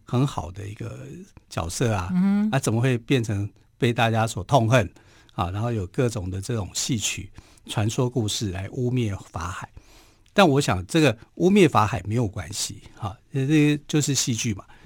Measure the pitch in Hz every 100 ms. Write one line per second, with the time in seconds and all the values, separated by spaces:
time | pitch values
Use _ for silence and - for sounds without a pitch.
0 | - 123 139 - - 92 101 107 110 -
1 | 131 165 190 - - - 85 - 123 101
2 | 85 180 196 202 214 139 135 110 131 120
3 | - 135 113 101 101 - _ _ 120 120
4 | 117 110 110 104 87 139 110 127 95 -
5 | _ - _ - 87 101 120 113 95 -
6 | 123 107 92 95 98 117 95 - - 117
7 | - - - - - - - - 107 127
8 | 123 127 104 - 104 90 98 135 123 123
9 | 110 104 - - - - - - - -
10 | - _ _ - 180 139 139 95 87 165
11 | 147 107 - - 175 208 156 110 104 -
12 | 98 117 107 98 - 104 - 104 - -
13 | 104 - _ 139 135 156 147 147 - 156
14 | 147 131 - 113 120 95 - -